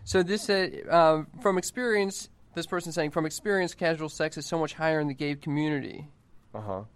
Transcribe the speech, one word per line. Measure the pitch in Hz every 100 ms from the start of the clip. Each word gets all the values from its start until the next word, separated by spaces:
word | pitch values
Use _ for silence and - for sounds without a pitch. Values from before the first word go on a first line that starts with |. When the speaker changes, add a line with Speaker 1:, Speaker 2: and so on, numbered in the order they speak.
| -
Speaker 1:
So | 190
this | 175 208
said, | 208 196 185 - -
um, | 170 160 156 151 -
from | 208 185
experience, | - - 240 208 196 - - - - -
this | 165
person | 180 170
saying, | 165 151
"From | 165 156
experience, | - 208 196 175
casual | - 170 160 156
sex | - 156 156
is | 143
so | 165
much | 151 -
higher | 160 156
in | 147
the |
gay | 135 147 143
community." | 151 147 156 147 113 - 147 - _ - - 107
Speaker 2:
Uh-huh. | 104 95 110